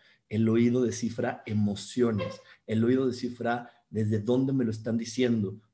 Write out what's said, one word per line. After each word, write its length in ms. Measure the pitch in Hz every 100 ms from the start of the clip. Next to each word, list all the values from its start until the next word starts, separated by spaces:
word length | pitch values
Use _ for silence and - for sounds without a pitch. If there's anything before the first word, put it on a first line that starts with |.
| _ _ -
el 220 | 107 110
oído 340 | 113 120 123
descifra 580 | 117 110 113 110 120 117 -
emociones, 960 | 107 104 101 - 123 120 104 - - - - -
el 160 | 110
oído 240 | 117 131 131
descifra 640 | 120 123 - 113 120 123 - _
desde 300 | 107 107 110
dónde 320 | 101 127 135
me 140 | 135 113
lo 60 |
están 260 | 110 117 113
diciendo. 640 | 113 - 123 117 98 107 -